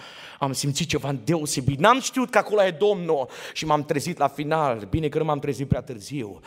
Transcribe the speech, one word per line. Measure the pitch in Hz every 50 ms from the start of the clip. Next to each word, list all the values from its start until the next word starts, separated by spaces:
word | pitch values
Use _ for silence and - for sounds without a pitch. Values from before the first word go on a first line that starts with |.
| - - - - - - - -
am | 143 139 131
simțit | - - 143 139 - 175 139
ceva | 165 147 - 139 143
deosebit, | 127 107 113 170 165 151 147 - 147 127 135 143 131
n-am | 165 214 247 262
știut | - - - 262 247 -
că | - 208
acolo | 190 - 202 214 190
e | 190
Domnul | 170 143 196 208 202 185 175 165 160 139 127 - - - - - -
și | - 160
m-am | 156 151 151 143
trezit | 147 - 147 110 165 175 -
la | 143 135
final.'” | - - 151 147 160 160 151 139 120 110 101 95
Bine | 104 160 160 143
că | 143 156
nu | 156
m-am | 151 147 139
trezit | 139 143 131 123 143 -
prea | 156 131 123
târziu | - 127 107 98 - 135 147 113 101 92 80 -